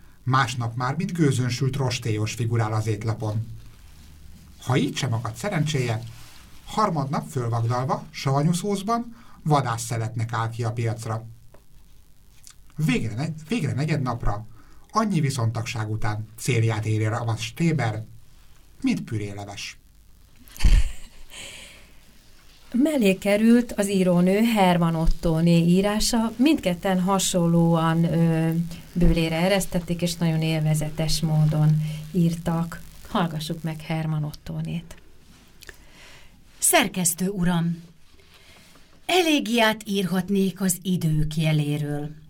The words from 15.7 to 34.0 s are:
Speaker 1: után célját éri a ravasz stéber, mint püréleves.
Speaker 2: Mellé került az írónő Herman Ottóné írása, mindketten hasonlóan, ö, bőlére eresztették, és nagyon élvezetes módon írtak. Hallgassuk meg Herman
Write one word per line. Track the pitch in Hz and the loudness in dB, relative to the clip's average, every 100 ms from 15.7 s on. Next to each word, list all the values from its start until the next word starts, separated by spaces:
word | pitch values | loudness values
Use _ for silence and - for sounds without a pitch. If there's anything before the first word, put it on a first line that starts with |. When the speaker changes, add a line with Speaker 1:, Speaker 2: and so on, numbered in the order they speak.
| 113 107 | -6 -4
Speaker 1:
után | 107 110 107 - - | -2 -2 -2 -8 -8
célját | - 117 113 107 107 | -2 2 2 0 0
éri | 107 | 0
a | 110 | 0
ravasz | 117 117 113 | -2 -2 -4
stéber, | - - 170 143 117 107 - - - - - - - - | -6 0 0 2 0 -4 -10 -16 -20 -20 -20 -20 -20 -4
mint | 262 220 | -2 0
püréleves. | - 110 104 101 101 101 - - - - - - - - - - - - - - - - - - - - - - - - - - - - - - - | -2 -6 -6 -10 -12 -12 -14 -16 -20 -20 -20 -20 -20 -20 -12 4 8 8 6 0 -12 -16 -18 -16 -16 -18 -20 -20 -20 -20 -20 -20 -20 -20 -20 -20 -6
Speaker 2:
Mellé | 233 302 302 202 | 0 2 4 2
került | 190 202 208 226 240 240 | 2 2 4 6 6 4
az | - 202 | -2 0
írónő | 196 180 175 180 196 | 2 4 4 4 4
Herman | 233 220 185 175 170 | 4 4 4 4 2
Ottóné | 165 165 - 170 160 170 170 | 2 2 2 2 2 4 6
írása, | 170 180 202 214 214 233 226 226 | 6 4 2 0 0 0 0 2
mindketten | 277 320 180 175 196 185 | 2 4 0 -2 0 0
hasonlóan, | 185 196 - 180 170 170 170 165 165 165 | 2 0 0 0 4 4 4 4 2 2
ö, | 165 165 165 160 165 165 170 - - | 2 2 2 2 0 0 -4 -8 -8
bőlére | 175 170 165 165 160 | 4 4 6 2 2
eresztették, | 185 196 185 185 175 170 | 2 2 0 -4 -4 -4
és | 170 | -4
nagyon | - 170 160 | 0 0 0
élvezetes | 160 156 156 156 151 - 156 156 | 0 0 0 0 -2 -4 0 0
módon | 160 156 156 151 151 156 - - - | 2 2 2 4 4 2 0 -6 -4
írtak. | 180 170 165 170 165 165 - - - - | 0 2 0 -2 -2 -4 -8 -16 -18 -6
Hallgassuk | 214 170 156 156 165 | -2 -2 -4 -8 -6
meg | 165 160 | -6 -8
Herman | - 160 | -6 -4